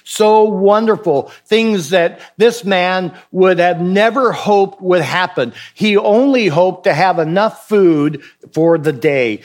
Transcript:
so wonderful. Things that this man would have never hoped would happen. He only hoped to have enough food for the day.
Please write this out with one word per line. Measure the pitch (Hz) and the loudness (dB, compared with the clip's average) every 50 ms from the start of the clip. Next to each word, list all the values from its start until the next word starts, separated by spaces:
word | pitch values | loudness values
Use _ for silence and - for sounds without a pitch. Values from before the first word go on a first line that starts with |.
so | _ - - - 214 214 214 214 214 | _ -14 -4 0 2 4 4 4 2
wonderful. | 214 196 190 196 196 208 214 - - - - - 170 143 135 - - - - _ | 2 0 0 2 2 2 2 2 0 -2 -2 -2 -2 -2 -2 -4 -6 -16 -20 _
Things | - 214 226 226 226 208 185 147 139 | -2 -2 0 0 0 -2 -4 -4 -2
that | 190 175 170 175 214 - - - _ - | -2 0 0 -2 -4 -10 -20 -16 _ 0
this | 220 233 226 - 175 | 0 0 0 -2 -4
man | 196 190 180 180 185 185 185 185 156 - - - _ | -2 -2 0 0 -2 -2 -4 -4 -6 -10 -14 -20 _
would | - 185 185 185 180 175 | 0 2 2 2 2 2
have | 175 180 175 165 | 0 0 0 -2
never | 175 180 190 202 214 233 220 269 254 220 | -2 -2 0 2 0 0 0 0 -2 -2
hoped | 151 - - 202 208 202 196 196 - - | -2 -2 -2 0 2 2 0 -2 -4 -8
would | 190 180 180 175 | -2 0 0 0
happen. | 143 127 151 180 185 - - 151 123 117 - - - - _ | 0 -2 -2 -4 -4 -4 -4 -4 -6 -6 -6 -18 -20 -20 _
He | - 185 214 202 208 | -4 -2 0 0 2
only | 214 214 208 233 269 285 262 247 214 | 2 2 2 2 2 2 0 0 0
hoped | 165 147 170 180 185 180 - - | 0 0 2 0 0 -2 -2 -2
to | 196 147 | -2 0
have | 151 190 185 170 170 | 2 0 0 0 -2
enough | 156 156 175 196 220 214 214 - - - | -2 -2 0 0 -2 -2 -4 -8 -6 -2
food | 214 202 190 170 156 147 147 156 156 - - - _ _ - - - | 0 2 4 4 2 2 0 -2 -4 -8 -16 -20 _ _ -20 -10 -4
for | 156 165 165 165 160 | -2 2 2 0 0
the | 143 156 143 | 0 -4 -4
day. | 120 156 151 139 135 123 113 107 - | -2 -2 -2 0 0 -2 -2 -4 -8